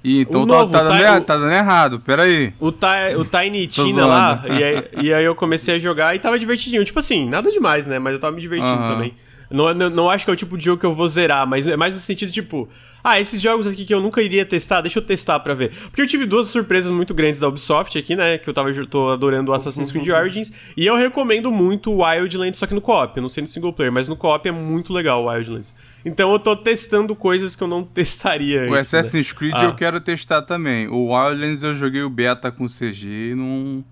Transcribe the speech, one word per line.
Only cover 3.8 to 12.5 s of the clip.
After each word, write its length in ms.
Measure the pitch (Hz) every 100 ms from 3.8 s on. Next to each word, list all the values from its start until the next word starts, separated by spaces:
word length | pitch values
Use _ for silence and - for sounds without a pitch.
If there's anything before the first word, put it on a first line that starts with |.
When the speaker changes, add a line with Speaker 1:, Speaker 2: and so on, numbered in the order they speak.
| 147
Speaker 2:
Tina 200 | - 131
lá, 300 | 127 180 123
Speaker 1:
zoando. 160 | 131 139
Speaker 2:
e 40 |
aí, 200 | 143 143 - -
e 120 | 147
aí 100 | 156
eu 100 | 165
comecei 420 | 165 170 160 - 170
a 40 |
jogar 340 | 175 156 160
e 60 | 190
tava 180 | 226 233
divertidinho. 460 | 220 240 247 233
Tipo 160 | 202 320
assim, 280 | - 196 127
nada 200 | 151 254
demais, 380 | 415 202 151 143
né? 120 | 131
Mas 140 | 131
eu 60 | 135
tava 160 | 151 165
me 60 |
divertindo 280 | 165 170 127
Speaker 1:
Aham. 220 | 123 113 113
Speaker 2:
também. 180 | 120 - - - -
Não, 240 | 135 160
não, 160 | 175 180
não 200 | 170 175
acho 160 | 196 -
que 60 |
é 20 |
o 40 | 175
tipo 200 | 175 180
de 80 | 160
jogo 140 | 175
que 60 | 180
eu 80 | 156
vou 120 | 170
zerar, 380 | 156 165 139 131
mas 200 | 135 147
é 100 | 190
mais 160 | 170
no 60 | 190
sentido, 320 | - 190 190
tipo, 360 | - -